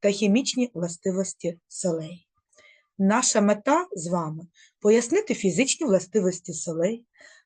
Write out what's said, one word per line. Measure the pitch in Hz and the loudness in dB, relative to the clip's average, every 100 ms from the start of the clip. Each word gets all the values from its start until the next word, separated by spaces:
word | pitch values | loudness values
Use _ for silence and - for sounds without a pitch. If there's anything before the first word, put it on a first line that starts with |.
та | 202 | -2
хімічні | 202 208 214 269 254 247 | 2 2 2 2 -2 -2
властивості | 165 175 - 190 185 190 - 170 170 _ | -4 -8 -6 -4 -2 -4 -6 -8 -8 _
солей. | - 185 165 160 175 _ _ _ _ _ _ _ - | -6 -4 -4 -6 -14 _ _ _ _ _ _ _ 0
Наша | 196 220 247 226 | 2 4 2 2
мета | 202 208 262 311 359 | 2 2 2 2 0
з | 190 165 | -6 -4
вами — | 175 156 156 175 _ _ _ | -4 -4 -8 -14 _ _ _
пояснити | 208 226 233 370 427 | 4 4 4 0 0
фізичні | 247 190 165 269 - 302 | 0 0 0 0 0 0
властивості | 190 - 220 185 180 - | 0 2 0 0 -2 -8
солей, | 160 - 160 180 233 240 _ - - | -10 -6 -2 -2 -2 -10 _ -20 -20